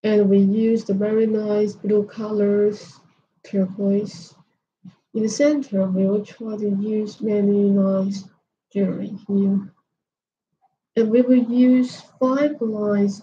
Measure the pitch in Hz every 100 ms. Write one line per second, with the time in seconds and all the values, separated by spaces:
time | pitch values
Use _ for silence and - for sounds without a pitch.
0 | 214 208 196 196 196 214 226 226 - 196
1 | 208 214 220 214 214 208 208 - 196 208
2 | 208 - 214 214 202 202 208 202 - -
3 | _ _ _ _ - 196 185 - 202 202
4 | 208 - - _ _ _ _ _ - _
5 | _ 226 214 - 285 302 262 190 190 185
6 | 190 208 202 - 220 214 208 196 208 214
7 | 208 - 214 208 202 202 202 196 196 190
8 | 196 196 - _ _ _ _ 202 190 175
9 | 196 190 - 202 196 196 - _ _ _
10 | _ _ _ _ _ _ _ _ _ -
11 | 220 233 247 254 226 240 254 254 247 -
12 | - _ 254 269 294 294 226 214 208 208
13 | 202 196